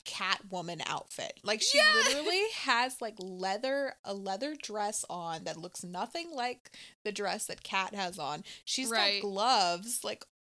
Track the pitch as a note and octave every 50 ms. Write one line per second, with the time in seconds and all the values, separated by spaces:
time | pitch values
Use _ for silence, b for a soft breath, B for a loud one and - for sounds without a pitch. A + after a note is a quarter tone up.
0 | - - - - G3 F#3 F#3+ - - F#3+ F#3+ F3+ E3 F3 E3+ D#3 - - D#3 -
1 | - - - - - - - - - G3+ A3 A3 - - C#5 C#5+ D5+ D#5 D5+ C#5+
2 | C5 C5 C#4 C#4+ D4+ D#4+ F4+ F#4+ G#4 A4 - - - C4+ A#3+ A#3 B3 C4 C4 -
3 | A#3+ G#3+ A3 G3+ F#3 F#3+ F#3 F3+ F#3 F#3+ G3 G#3+ C4 C4 C4+ C#4 C#4 C4 - _
4 | - - G3+ G3 G3 F#3+ F#3+ G3 C4+ D4+ D4+ D4+ - - G#3 G#3+ G#3 G#3 A3 -
5 | - - E3+ F3+ E3+ E3 E3 D#3+ - D#3+ D#3+ D#3+ E3+ F3+ - - - F3 F3+ F3+
6 | A3 B3 - E4+ E4+ E4+ D#4 C4 A#3+ B3 - - _ - B B B B B B
7 | - G#3+ G3+ G#3 G3+ F3+ F3+ G#3+ - - - - - - G3+ F#3+ F#3+ F#3 G#3 G3+
8 | F#3+ F3 F3+ D#3+ D3 C3+ D3 D#3+ B B B B B - - B3+ A3 A3+ A#3 A3
9 | G#3 G3+ G3+ G3+ G3+ G3+ F#3+ G3 A3 B3+ C4 G#3+ F#3 F3 F3 F3 G3+ A#3+ B3 -
10 | - G#3 G#3+ - - _ _ _ _